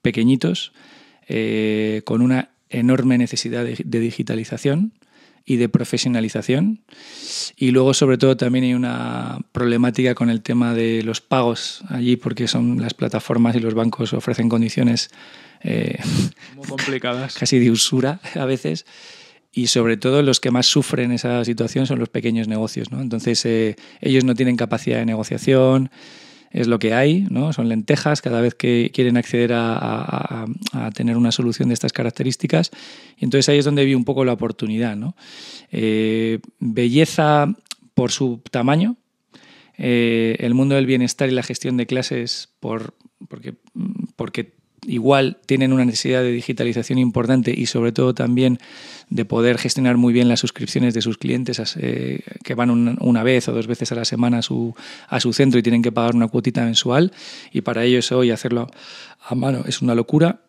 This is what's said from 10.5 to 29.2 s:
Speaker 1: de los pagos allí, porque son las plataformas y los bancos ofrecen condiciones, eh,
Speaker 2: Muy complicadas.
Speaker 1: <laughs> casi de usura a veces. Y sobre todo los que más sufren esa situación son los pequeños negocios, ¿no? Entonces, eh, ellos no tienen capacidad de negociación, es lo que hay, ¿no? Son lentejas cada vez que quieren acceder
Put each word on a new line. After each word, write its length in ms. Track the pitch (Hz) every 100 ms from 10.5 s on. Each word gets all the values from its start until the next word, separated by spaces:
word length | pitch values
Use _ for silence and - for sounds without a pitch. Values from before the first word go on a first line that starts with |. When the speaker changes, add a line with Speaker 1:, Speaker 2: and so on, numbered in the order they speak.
| 120 120
Speaker 1:
de 300 | 117 113 113
los 180 | 110 113
pagos 600 | _ 131 120 113 - - -
allí, 280 | 127 123 123
porque 300 | 135 113 120
son 340 | 123 120 123
las 140 | 117
plataformas 640 | - 120 110 - 120 117 117
y 40 |
los 140 | 113
bancos 380 | 110 117 - 117
ofrecen 360 | 120 - 117 117
condiciones, 600 | 117 113 - 123 117 - - - - - _
eh, 360 | - 55 - - - - - - -
Speaker 2:
Muy 140 | 135 139
complicadas. 680 | 135 - 131 123 123 131
Speaker 1:
<laughs> 40 | -
casi 200 | 117 131
de 120 | 117
usura 500 | 113 - 131 131 170 -
a 100 | -
veces. 420 | 135 131 151 165 - - - - - _ _
Y 140 | - 120
sobre 300 | 127 117 113
todo 260 | 127 139
los 160 | 143 123
que 140 | 127
más 140 | 123 123
sufren 440 | 151 135 - 123
esa 340 | 120 123 120
situación 440 | 117 117 117 - 131
son 100 | 127
los 100 | 117
pequeños 380 | 120 117 113 110
negocios, 460 | 110 110 - 117
¿no? 80 | 127
Entonces, 440 | 131 113 123 113 -
eh, 280 | 113 110 104 - -
ellos 220 | - 131
no 140 | 127 120
tienen 200 | 127 120
capacidad 420 | 117 113 - 120
de 80 | 113
negociación, 840 | 113 110 120 - 131 131 131 131 - - - - - _
es 140 | - 117
lo 120 | 117
que 160 | 110
hay, 320 | 113 143 170 196
¿no? 220 | 123 147
Son 160 | 147 117
lentejas 540 | 113 107 147 151 147
cada 180 | - 117
vez 140 | 120
que 360 | - 123 120 117
quieren 240 | - 123
acceder 360 | 120